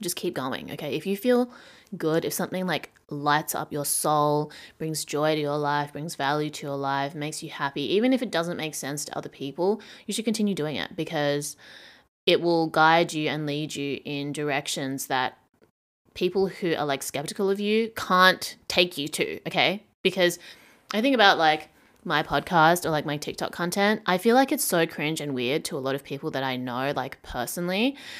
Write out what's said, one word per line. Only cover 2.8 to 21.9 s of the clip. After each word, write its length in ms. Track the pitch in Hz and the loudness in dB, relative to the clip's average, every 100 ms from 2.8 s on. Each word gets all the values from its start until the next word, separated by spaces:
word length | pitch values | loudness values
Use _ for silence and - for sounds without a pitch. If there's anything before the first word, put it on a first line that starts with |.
| - _ - | -6 _ -12
lights 460 | 147 147 147 160 - | -4 2 2 0 -6
up 160 | 151 | -4
your 140 | 147 143 | -4 -4
soul, 640 | - 156 151 147 147 151 - - - | 0 2 4 4 2 0 -8 -18 -8
brings 280 | 160 151 - | -6 -6 -4
joy 300 | 147 156 156 | 0 2 2
to 60 | |
your 160 | 147 147 | 0 -2
life, 340 | 147 147 143 | 0 0 -2
brings 220 | 143 165 - | -8 -10 -4
value 340 | 139 151 151 | 0 0 -2
to 180 | 147 147 | -6 -8
your 80 | 139 | -4
life, 400 | 139 139 143 156 | -2 -2 -2 -6
makes 260 | 147 156 | -8 -8
you 80 | 156 | -10
happy, 320 | - 143 147 143 | -6 -6 -4 0
even 200 | 190 247 | 2 2
if 80 | 254 | 2
it 100 | 226 | 0
doesn't 260 | 165 170 175 | -2 -2 -4
make 180 | 156 - | -6 -6
sense 300 | 135 147 - | -6 -6 -6
to 120 | - | -8
other 120 | 147 | -10
people, 520 | - 139 135 180 220 - - - | -10 -8 -2 -2 -2 -6 -16 -8
you 80 | |
should 120 | 208 220 | -4 -2
continue 280 | 214 208 | 0 0
doing 220 | 175 151 120 | 0 -4 -4
it 200 | - - | -6 -6
because 600 | 156 160 143 143 147 - - - - - _ _ - | -4 0 0 0 -4 -10 -20 -20 -20 -20 _ _ 2
it 160 | 170 | 4
will 260 | 170 170 160 | 4 2 4
guide 460 | 160 156 170 175 | 6 6 6 4
you 160 | 160 151 | 0 -2
and 160 | 147 151 | -2 -2
lead 300 | 147 156 143 | -4 -4 -6
you 260 | 143 135 | -6 -6
in 300 | - 143 143 | -6 -6 -6
directions 760 | 151 147 139 147 175 135 135 - | -4 -2 -2 -4 -4 -4 -6 -2
that 300 | 135 127 - _ _ _ _ _ _ _ | -2 -2 -6 _ _ _ _ _ _ _
people 340 | - 180 190 190 | -4 -2 0 0
who 280 | - 180 156 | -2 -2 -2
are, 100 | 147 | -2
like, 180 | 139 | -4
skeptical 460 | - 131 151 - 196 | -4 -6 -6 -2 0
of 100 | 196 | 0
you 320 | 208 220 226 - | 2 2 0 -4
can't 640 | - 185 185 - - - - | 2 6 6 6 -2 -12 -2
take 300 | - 180 143 | 2 2 0
you 100 | 151 | -6
to, 320 | - 107 78 160 | -4 -4 -4 -4
okay? 360 | 160 135 196 - _ | 2 2 0 -8 _
Because 360 | 190 185 175 175 - - - _ - | -2 2 2 2 -10 -20 -20 _ -6
I 80 | 202 | 0
think 140 | 262 254 | 4 8
about, 220 | 202 160 | 8 8
like, 320 | 160 156 - _ _ | 4 2 -2 _ _